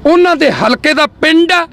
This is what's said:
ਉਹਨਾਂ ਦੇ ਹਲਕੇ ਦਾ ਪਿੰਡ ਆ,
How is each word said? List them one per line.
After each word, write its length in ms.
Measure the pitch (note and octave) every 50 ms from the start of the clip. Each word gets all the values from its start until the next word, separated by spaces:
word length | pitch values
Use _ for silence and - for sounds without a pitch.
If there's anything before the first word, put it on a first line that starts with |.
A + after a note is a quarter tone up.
| -
ਉਹਨਾਂ 300 | C#4+ E4 F4 F4+ F4+ E4+
ਦੇ 160 | C#4 D#4 C4+
ਹਲਕੇ 420 | E3+ B2+ G#3 A3 B3 - - D4+ D4+
ਦਾ 140 | C#4 D4+ -
ਪਿੰਡ 440 | - - - D#4 D#4+ E4 E4+ E4+
ਆ, 160 | F4+ F4 E4 E4